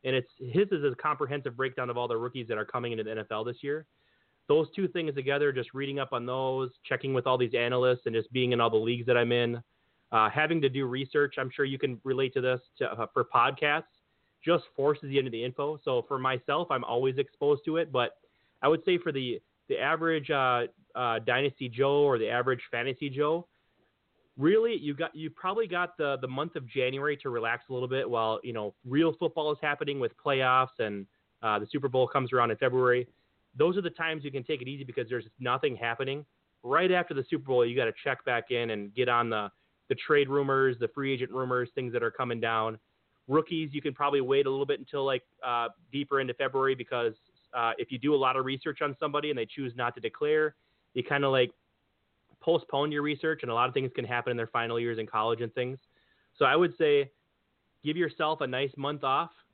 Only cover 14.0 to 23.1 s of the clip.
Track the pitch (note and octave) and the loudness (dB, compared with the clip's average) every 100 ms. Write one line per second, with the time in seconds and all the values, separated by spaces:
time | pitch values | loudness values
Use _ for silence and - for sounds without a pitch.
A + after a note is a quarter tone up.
14 | _ _ _ _ - E3+ - - C#3 C#3+ | _ _ _ _ 0 0 0 -2 0 0
15 | C#3+ C#3 C3 A#2 B2 B2+ C#3+ D3+ - B2+ | 0 0 0 -4 -6 -4 -6 -4 -2 -2
16 | - C3+ C3 B2+ - D3 F3 C3 - A#2+ | 0 -2 0 -2 -2 -2 0 -2 0 0
17 | C3+ C3 C3+ _ D3 C#3+ - D#3+ D#3 B2+ | 0 0 -4 _ 2 2 0 -2 0 0
18 | A#2+ - _ _ _ _ C#3 D#3+ D#3+ F3 | 0 -4 _ _ _ _ 2 4 2 0
19 | F3 C3+ B2+ A2 _ _ _ C#3 C3+ D#3+ | 0 -4 -4 -6 _ _ _ -2 0 0
20 | E3 D#3+ C3+ C#3+ C3 B2 A#2 _ _ A#2+ | 2 0 0 2 4 2 0 _ _ -4
21 | B2 A2+ A2 B2 C3+ - B2+ A#2 C#3 C#3+ | -2 0 0 2 0 -4 -10 0 2 4
22 | C#3+ B2 A2+ A#2+ B2 B2+ - A#2+ B2+ C3 | 4 4 0 0 0 -2 -2 -4 -4 -4
23 | C#3+ | -6